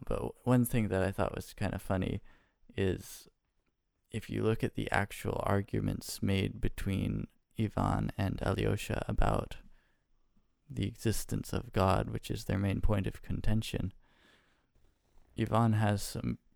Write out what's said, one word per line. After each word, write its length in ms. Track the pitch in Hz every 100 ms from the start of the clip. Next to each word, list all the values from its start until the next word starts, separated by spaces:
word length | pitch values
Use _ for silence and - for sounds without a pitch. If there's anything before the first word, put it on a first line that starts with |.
| -
but 80 | -
w-, 180 | 58 -
one 220 | - 127 120
thing 220 | 123 104
that 140 | 95
I 80 | 95
thought 240 | 98 98 -
was 180 | -
kind 200 | - 101
of 80 | -
funny 400 | - 98 - 101 - - _ _ - -
is 500 | 95 90 - - - _ _ _ _ _ _ _ _
if 180 | 110 -
you 140 | 107
look 200 | 104 113
at 120 | - -
the 140 | 104
actual 520 | - 98 - 101 - -
arguments 800 | 101 101 104 104 - - -
made 380 | 98 95 101 -
between 640 | - - 101 98 98 107 - _ _ -
Ivan 520 | 107 - - 104 104 -
and 240 | 98 -
Alyosha 640 | - 101 104 104 - - -
about 500 | 107 107 - - - - - _ _ _ _ _ _ _ _ -
the 160 | 127 101
existence 640 | 113 113 104 - - -
of 220 | - -
God, 360 | - 95 92 -
which 220 | 110 -
is 140 | 101 -
their 120 | 98
main 200 | 101 98
point 280 | - 104 92
of 140 | -
contention, 680 | - 98 - 110 - - 95 - _ _ _ _ _ _ _ _ _ _ _ - - -
Ivan 360 | 110 110 117
has 280 | 107 107 101
some 360 | - - 120 117 _